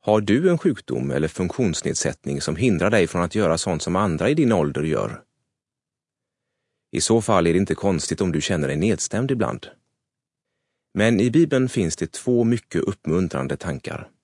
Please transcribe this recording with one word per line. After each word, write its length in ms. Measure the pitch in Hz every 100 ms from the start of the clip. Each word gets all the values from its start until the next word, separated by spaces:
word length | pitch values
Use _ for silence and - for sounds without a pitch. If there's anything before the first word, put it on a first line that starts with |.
Har 200 | - 107
du 300 | 101 113 180
en 80 | 170
sjukdom 520 | 170 113 - 62 67
eller 180 | 67 78
funktionsnedsättning 1120 | - 90 - 113 80 - - - 62 - 69
som 160 | - -
hindrar 340 | 123 90 90
dig 160 | 110 85
från 160 | 90
att 120 | 87
göra 240 | 107 95 82
sånt 240 | - 82
som 140 | - 90
andra 340 | 104 78 90
i 40 |
din 180 | 156 135
ålder 300 | 104 73 71
gör? 420 | 78 65 50 - _ _ _ _ _ _ _ _ _ _ _ _ _ _ _ _ _
I 100 | -
så 220 | - 113
fall 240 | 107 101 85
är 60 |
det 60 | 85
inte 160 | 98
konstigt 460 | 98 101 87 - 101
om 120 | 95
du 80 | 78
känner 280 | - 90 69
dig 80 | 73
nedstämd 540 | 98 107 - 101 135
ibland. 360 | 127 71 - - - _ _ _ _ _ _ _ _ _ _ _
Men 260 | - 107 113
i 100 | 120
Bibeln 380 | 131 165 131 127
finns 280 | 120 85 -
det 160 | 82
två 320 | - - 123
mycket 380 | 113 120 _ -
uppmuntrande 760 | - 104 - 85 92 69 67 71
tankar. 540 | 87 69 - 78 95 _